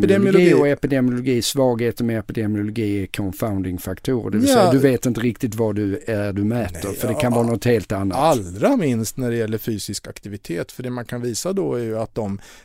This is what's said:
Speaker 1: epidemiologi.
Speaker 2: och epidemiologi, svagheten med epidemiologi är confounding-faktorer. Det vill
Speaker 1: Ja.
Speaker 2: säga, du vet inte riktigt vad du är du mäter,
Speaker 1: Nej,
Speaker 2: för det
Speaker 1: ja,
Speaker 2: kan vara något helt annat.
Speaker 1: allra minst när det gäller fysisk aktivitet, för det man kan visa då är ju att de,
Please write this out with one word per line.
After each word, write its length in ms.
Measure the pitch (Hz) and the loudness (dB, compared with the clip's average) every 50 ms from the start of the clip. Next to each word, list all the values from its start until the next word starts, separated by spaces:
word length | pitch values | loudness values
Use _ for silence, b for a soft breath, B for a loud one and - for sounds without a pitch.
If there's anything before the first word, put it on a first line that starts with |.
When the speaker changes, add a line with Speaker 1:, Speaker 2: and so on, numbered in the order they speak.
| 190 | 4
Speaker 1:
epidemiologi. 480 | 180 196 196 196 196 190 190 180 170 160 | 4 4 4 4 6 6 6 8 8 6
Speaker 2:
och 140 | 151 143 143 | 6 4 4
epidemiologi, 760 | 143 - - 151 143 135 127 127 123 123 127 131 127 120 | 2 0 0 0 0 2 2 2 0 0 0 0 0 0
svagheten 680 | 104 - - 135 131 127 120 113 120 117 110 - 120 117 | 0 0 0 2 2 2 2 2 0 -2 0 0 -2 -2
med 120 | 113 110 | -2 -2
epidemiologi 840 | - - - 120 110 104 107 104 104 107 107 117 110 104 101 101 95 | -4 -4 -4 -4 -2 0 0 -2 -2 -2 -2 -2 0 0 0 -2 -2
är 20 | |
confounding-faktorer. 1200 | - - - 104 95 90 - 117 110 101 95 92 92 90 90 - 92 92 - - - 131 120 104 107 | -4 -4 -4 -4 -4 -4 -4 -4 -2 -2 -2 -2 -4 -4 -6 -6 -8 -10 -6 -4 -2 -2 -2 -2 0
Det 60 | - 214 | 0 2
vill 120 | 247 277 | 4 4
Speaker 1:
Ja. 60 | 262 | 6
Speaker 2:
säga, 160 | 233 190 175 | 6 6 6
du 60 | 135 139 | 4 4
vet 280 | 135 139 127 113 - | 4 4 2 2 0
inte 160 | 127 113 117 | -2 -2 0
riktigt 340 | 113 123 107 - - 120 104 | 0 -2 -2 -2 -4 -4 -2
vad 200 | 110 113 107 101 | -2 -2 0 0
du 240 | 104 107 98 98 - - - | 0 -2 -2 -2 -4 -4 -4
är 260 | 110 101 104 104 98 | -4 -2 -2 -2 -2
du 100 | 98 101 | 0 0
mäter, 360 | 107 117 120 110 92 85 85 92 98 | 0 0 -2 -2 -4 -6 -6 -6 -6
Speaker 1:
Nej, 60 | 98 | -6
Speaker 2:
för 120 | - 123 113 | -4 -4 -2
det 60 | 113 | -2
Speaker 1:
ja, 60 | - | 0
Speaker 2:
kan 140 | 123 123 117 | 0 2 2
vara 140 | 120 117 117 | 2 2 0
något 180 | 117 110 - | 0 0 2
helt 260 | 123 120 107 92 - | 2 2 2 0 -2
annat. 260 | 107 95 98 98 90 131 | -4 -4 -2 -2 0 0
Speaker 1:
allra 600 | 147 165 151 120 95 87 87 101 147 226 285 247 | 2 2 2 2 -2 -4 -4 -2 0 2 2 2
minst 400 | 170 139 123 113 110 - - - | 2 2 0 0 -2 -4 -4 -4
när 140 | 127 120 | -4 -2
det 60 | 117 117 | -2 -2
gäller 200 | 113 107 113 107 | -2 -2 -4 -4
fysisk 500 | - 123 110 98 - - 101 - - - | -4 -4 -6 -6 -6 -8 -10 -10 -10 -12
aktivitet, 640 | 104 - - 107 101 104 - - 170 165 139 - | -16 -14 -14 -12 -12 -12 -10 -8 -6 -6 -8 -8
för 120 | - - 127 | -10 -10 -10
det 60 | 127 | -8
man 160 | 123 123 117 | -8 -8 -8
kan 160 | - 127 120 | -8 -8 -6
visa 320 | 120 123 113 - - 175 196 | -6 -6 -4 -4 -4 -4 -4
då 200 | 196 170 143 131 | -2 -2 -2 -2
är 80 | 120 120 | -4 -4
ju 140 | 113 110 110 | -4 -4 -4
att 160 | 110 - - | -6 -6 -4
de, 240 | 120 110 98 98 98 B B B B | -4 -4 -4 -4 -6 B B B B